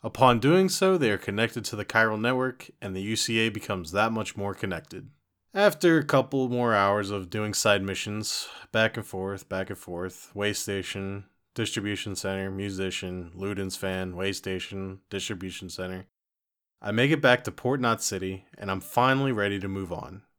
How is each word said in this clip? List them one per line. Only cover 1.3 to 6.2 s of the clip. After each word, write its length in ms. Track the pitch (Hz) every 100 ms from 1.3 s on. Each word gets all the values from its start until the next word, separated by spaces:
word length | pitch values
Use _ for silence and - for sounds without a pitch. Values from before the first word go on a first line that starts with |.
| 101 117 123 110
to 100 | 107
the 80 |
chiral 360 | 104 113 113 107
network, 480 | 113 127 127 127 - -
and 140 | 101 95
the 60 |
U 120 | 101
C 240 | 110 - 113
A 120 | 113
becomes 420 | 104 - 98 82
that 180 | 95 110
much 260 | 110 104 -
more 160 | 101
connected. 580 | 95 104 85 - 92 - _ _ _ _
After 420 | 196 202 202 180 160
a 80 |
couple 440 | 143 139